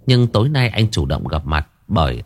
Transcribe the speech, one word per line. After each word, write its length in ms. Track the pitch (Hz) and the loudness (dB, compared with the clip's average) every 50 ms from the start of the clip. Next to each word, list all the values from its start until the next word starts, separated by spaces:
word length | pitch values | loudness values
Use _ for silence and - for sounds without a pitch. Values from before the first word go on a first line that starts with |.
| - | 0
Nhưng 220 | 131 127 123 123 | 2 2 4 2
tối 220 | 117 - 104 113 143 | 2 2 0 0 0
nay 200 | 156 135 123 117 | 0 0 0 0
anh 220 | - 107 113 107 | 0 0 0 0
chủ 140 | - 85 71 | 0 -2 -2
động 220 | 67 71 - - | -2 -2 -4 -4
gặp 180 | - 80 76 73 | -4 -4 -4 -4
mặt 220 | 76 76 76 76 - _ _ _ | -2 -2 -4 -4 -6 _ _ _
bởi 360 | - - 82 76 67 60 57 - | -2 0 0 0 0 -2 -4 -10